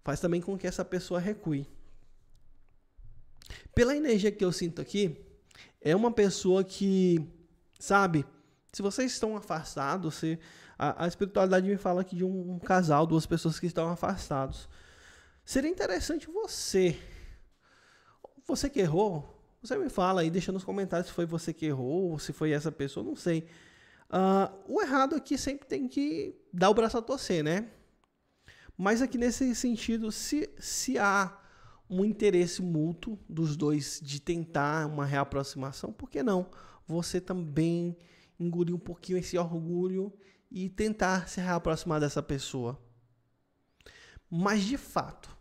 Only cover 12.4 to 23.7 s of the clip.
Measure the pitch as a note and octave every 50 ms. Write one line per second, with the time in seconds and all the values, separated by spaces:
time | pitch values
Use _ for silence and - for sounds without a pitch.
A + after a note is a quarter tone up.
12.4 | F3 F3+ F3+ F3 - - F#3+ F#3 F3+ D#3 D3 C#3+ E3 E3 D#3+ D#3+ D#3 - F3 E3
13.4 | - E3 D#3 - - F3 E3+ F3 E3 E3 F3 E3+ - - G3 F3+ - - D3 C3+
14.4 | - E3 D#3 - - - - - - - - - - - - - - - _ _
15.4 | _ - - C4 C4+ D#4+ F4+ - G4+ F#4+ F#4+ E4 - - D#4+ D4+ - D#4 E4 G#4
16.4 | A4+ - - - - - - F#3+ F#3 F3 D3 - - - - - - - - -
17.4 | - _ _ _ _ _ _ _ _ _ _ _ _ _ _ _ - - _ -
18.4 | _ - C#4 - - C#4 C#4+ - F#3+ D#3+ D3+ F3 G#3+ G#3 F3 D3 - - - -
19.4 | _ _ _ _ - - B3+ C4+ - - - - F3+ F#3 F#3+ F3+ D#3+ E3 E3 F#3+
20.4 | E3 - F#3 F#3+ F#3 - F#3 G3 G3 F#3 F3+ E3+ F3+ - - - E3+ E3 E3+ E3
21.4 | - - D#3+ - D#3+ D3+ C#3+ C3 B2 B2+ D3+ F#3 G3 F3 D#3+ D3 - - D3+ -
22.4 | D#3+ D#3 D3+ D3+ D3+ D#3+ D3 - C#3+ C#3 - F3 - F#4 D4 - - F3+ E3 D#3+
23.4 | E3 - - - - -